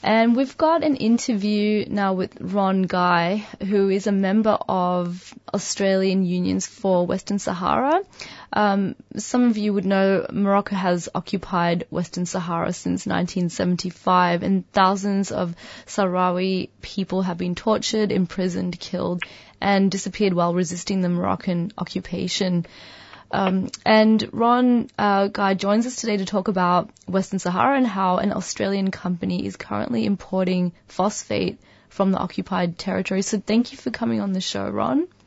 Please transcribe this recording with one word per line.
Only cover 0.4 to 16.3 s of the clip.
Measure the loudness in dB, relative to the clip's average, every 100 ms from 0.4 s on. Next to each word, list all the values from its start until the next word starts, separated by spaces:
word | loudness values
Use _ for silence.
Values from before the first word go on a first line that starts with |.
| 2 2
got | 2 4
an | 2 0
interview | 2 2 2 -2 0 2 2 0 0
now | 0 0
with | 0 -4 -6
Ron | -4 0 2 2
Guy, | 0 2 2 4 2 -2 -6 -10
who | -2 2 2
is | 2 0
a |
member | 0 2 2 2 2 0
of | -2 0 0 -2 -6 -14 -20 -6
Australian | -6 -4 -2 2 2 2 2
Unions | 2 0 0 0 -4
for | -4 0 2 2
Western | -2 -2 -4
Sahara. | -2 -2 0 2 2 0 -2 -14 -18 -18 -6
Um, | 0 2 2 0 -4 -12 -12
some | -4 2
of | 2 2
you | 0
would | 0
know | 2 2 4 2 0
Morocco | -2 2 2 0
has | -2 0 0 -2
occupied | -8 -4 -6 -2 0 2 0 -2
Western | -6 -4 -4 -4
Sahara | -4 -4 -2 -2
since | -2 -2 -4 -2
nineteen | -2 -2 -2 -4
seventy-five, | 0 0 0 -4 -6 0 4 4 2
and | 0 -2 0
thousands | 2 4 2 0 -2 -2
of | -2 -4 -6 -14 -20 -12
Sahrawi | -2 0 2 0